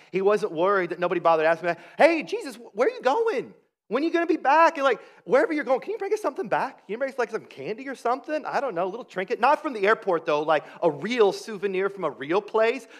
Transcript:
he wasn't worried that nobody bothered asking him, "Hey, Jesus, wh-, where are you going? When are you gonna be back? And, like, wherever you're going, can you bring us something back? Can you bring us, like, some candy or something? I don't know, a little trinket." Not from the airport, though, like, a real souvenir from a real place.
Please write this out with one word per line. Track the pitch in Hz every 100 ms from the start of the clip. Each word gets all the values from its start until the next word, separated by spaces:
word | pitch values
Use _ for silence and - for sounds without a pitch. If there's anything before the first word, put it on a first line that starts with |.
| -
he | 185
wasn't | 190 208 196
worried | 160 185 202 170
that | 175
nobody | 175 180
bothered | 170 160 160
asking | 165 175
him, | 165 - -
"Hey, | 311 330
Jesus, | 220 427 320 226
wh-, | 233 -
where | 392
are |
you | 494
going? | 247 453 453 320 180 - _ _ _
When | 247
are | 320
you |
gonna | 330 339
be | 320
back? | 254 302 330 294
And, |
like, | 269 233 - -
wherever | - 247 453
you're | 302
going, | 240 254
can | -
you | 440
bring | 392
us | 427
something | 330 277 240
back? | 151 233 - -
Can |
you | 220
bring | 269
us, | 247
like, | 233
some | 214
candy | 127 - 139 220 269
or |
something? | 240 233 262 269 302
I | 151 180
don't | 262
know, | 170 185
a |
little | 202
trinket." | 214 185 190 220
Not | 240 302
from | 311
the | 226 196
airport, | 220 196 165 -
though, | 151
like, | 151 156 - -
a | 170
real | 151 185 247 202
souvenir | - - 202 202 185 196
from | 196
a | 160
real | 127 139 185
place. | 208 220 226 254 - -